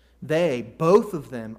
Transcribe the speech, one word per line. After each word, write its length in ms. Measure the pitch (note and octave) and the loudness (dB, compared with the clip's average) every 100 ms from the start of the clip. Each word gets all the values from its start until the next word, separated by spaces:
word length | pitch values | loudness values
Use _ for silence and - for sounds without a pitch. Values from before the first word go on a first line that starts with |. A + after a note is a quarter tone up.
| _ _ | _ _
They, 400 | C3 D#3+ F3 B2 | -4 0 0 -2
both 520 | A#2 - E3 G#3 - | -6 -2 4 4 4
of 180 | D3 A#2+ | -8 -10
them, 260 | B2 A2 | -12 -12